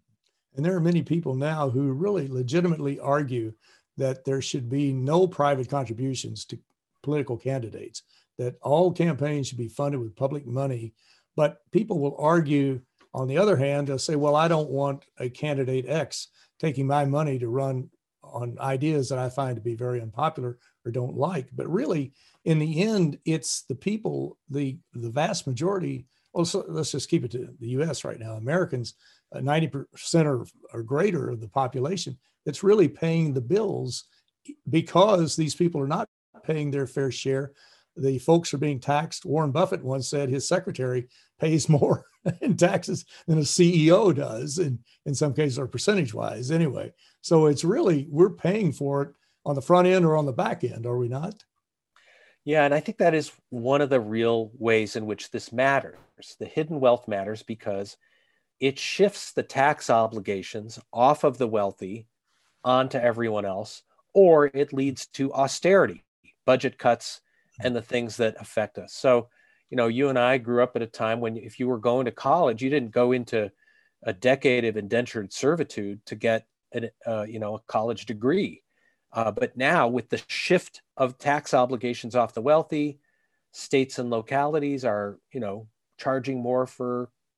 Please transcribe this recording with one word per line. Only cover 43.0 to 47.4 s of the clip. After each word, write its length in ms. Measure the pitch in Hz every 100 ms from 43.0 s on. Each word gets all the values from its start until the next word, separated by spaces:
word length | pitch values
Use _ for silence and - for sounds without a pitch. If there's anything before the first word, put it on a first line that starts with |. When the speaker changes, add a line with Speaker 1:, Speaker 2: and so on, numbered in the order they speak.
| - - -
Speaker 1:
than 120 | 160
a 60 |
C 420 | 147 - 175 175 151
E 60 |
O 200 | 185 214
does, 460 | 139 135 110 147 143
in, 200 | 160 123 - _
in 100 | -
some 200 | 135 151
cases, 240 | 131 151 127
or 80 | 131
percentage-wise 840 | 120 - 208 131 113 - - 127
anyway. 440 | 160 165 107 - - _ _
So 260 | - 165